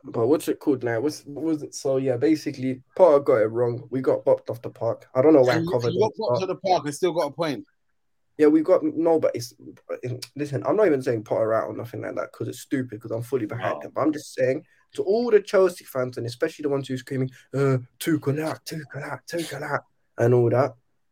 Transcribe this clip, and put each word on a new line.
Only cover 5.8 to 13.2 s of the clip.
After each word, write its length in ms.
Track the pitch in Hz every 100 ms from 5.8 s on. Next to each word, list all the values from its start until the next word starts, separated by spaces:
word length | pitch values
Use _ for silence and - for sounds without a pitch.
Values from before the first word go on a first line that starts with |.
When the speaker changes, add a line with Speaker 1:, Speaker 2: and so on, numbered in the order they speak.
| -
Speaker 2:
you 60 | 180
got 120 | 214 -
Speaker 1:
the 60 |
Speaker 2:
bopped 40 | 214
Speaker 1:
park. 120 | 202
Speaker 2:
off 60 | 185
the 80 | 170
park 300 | 190 175 139
and 100 | 139
still 160 | 180
got 140 | 165 147
a 40 |
point. 340 | 135 165 117 - _ _ _ _ _ _ -
Speaker 1:
Yeah, 100 | 151
we 140 | 156
got, 200 | 156 185
no, 360 | 156 - 165 160
but 160 | - -
it's... 180 | 120 - 127 - - - 127 123 - 139
listen, 280 | 147 135 -
I'm 100 | 185
not 100 | 202
even 140 | 139
saying 220 | 131 113
Potter 300 | 107 113 110
out 140 | 110 -
or 80 | 107
nothing 260 | 117 113
like 140 | 107 92
that 160 | -
'cause 160 | - 117
it's 140 | 123
stupid, 380 | - 135 127 113
'cause 100 | 110
I'm 100 | 113